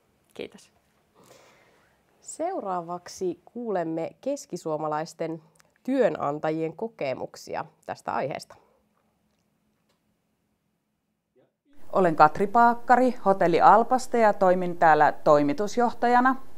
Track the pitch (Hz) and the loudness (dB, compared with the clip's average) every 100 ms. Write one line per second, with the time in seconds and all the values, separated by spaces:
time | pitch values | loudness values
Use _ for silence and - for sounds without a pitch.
0 | _ _ _ - - 190 _ _ _ _ | _ _ _ -18 -16 -18 _ _ _ _
1 | _ _ _ - _ _ _ _ _ _ | _ _ _ -20 _ _ _ _ _ _
2 | _ _ - - 339 339 202 180 165 175 | _ _ -20 -8 -8 -6 -6 -8 -8 -12
3 | - - 180 170 _ 240 233 185 165 165 | -14 -8 -6 -8 _ -12 -4 -4 -2 -6
4 | 165 - 262 285 - 175 160 151 156 151 | -8 -8 -8 -8 -10 -10 -6 -6 -4 -6
5 | 160 - 160 160 _ _ _ _ 254 269 | -8 -8 -10 -10 _ _ _ _ -4 0
6 | 190 151 143 151 156 160 160 160 226 - | 0 0 -4 -4 -4 -4 -6 -8 -12 -8
7 | 139 127 - - - 78 160 _ - - | -8 -6 -10 -14 -12 -10 -10 _ -14 -12
8 | - 233 135 - - - _ _ _ _ | -8 -6 -6 -8 -14 -20 _ _ _ _
9 | _ _ _ _ _ _ _ _ _ _ | _ _ _ _ _ _ _ _ _ _
10 | _ _ _ _ _ _ _ _ _ _ | _ _ _ _ _ _ _ _ _ _
11 | _ _ _ _ _ _ _ - - 196 | _ _ _ _ _ _ _ -16 -4 0
12 | 175 156 156 - 196 233 240 233 - 247 | 2 4 4 4 0 4 4 2 2 2
13 | 254 240 196 190 170 156 165 208 233 254 | 2 0 0 2 2 4 6 6 4 -2
14 | - 240 214 202 185 185 175 170 165 151 | -2 2 2 4 2 2 -2 2 4 6
15 | 147 - 165 147 143 190 208 240 240 - | 4 2 4 4 4 -2 -4 -2 -2 0
16 | 240 247 262 254 - | 2 4 2 0 -6